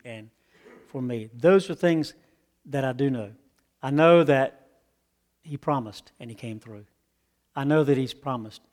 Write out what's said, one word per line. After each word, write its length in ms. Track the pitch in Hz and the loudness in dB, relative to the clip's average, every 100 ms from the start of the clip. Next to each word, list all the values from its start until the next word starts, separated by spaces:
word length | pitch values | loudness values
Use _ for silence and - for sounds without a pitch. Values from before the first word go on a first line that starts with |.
| 123 | -18
and 240 | 110 110 _ _ _ - - _ | -18 -20 _ _ _ -20 -20 _
for 140 | 139 | -8
me. 280 | 127 120 110 | -6 -6 -10
Those 360 | 120 160 196 185 | 0 4 4 2
are 60 | 160 | -2
things 380 | 175 160 147 - _ _ _ _ - | 0 0 -2 -10 _ _ _ _ -10
that 180 | 139 131 | -6 -4
I 80 | |
do 160 | 127 139 | -2 -2
know. 240 | 127 104 117 _ _ _ _ | -2 -8 -18 _ _ _ _
I 80 | 131 | -4
know 320 | 143 170 170 | 4 6 6
that 440 | 151 135 135 - _ _ _ _ _ _ _ _ | 6 2 0 -6 _ _ _ _ _ _ _ _
he 160 | 160 143 | -14 -10
promised 540 | - 139 110 101 - - | -4 -4 -4 -14 -20 -20
and 100 | 120 | -18
he 60 | 107 | -14
came 240 | 117 110 | -14 -14
through. 260 | 113 104 104 _ _ _ _ _ _ 139 | -16 -20 -20 _ _ _ _ _ _ -6
I 100 | 139 | 0
know 180 | 156 | 2
that 140 | 143 135 | 4 2
he's 160 | 127 | -2
promised 480 | - 143 123 110 - _ | -8 -8 -8 -10 -18 _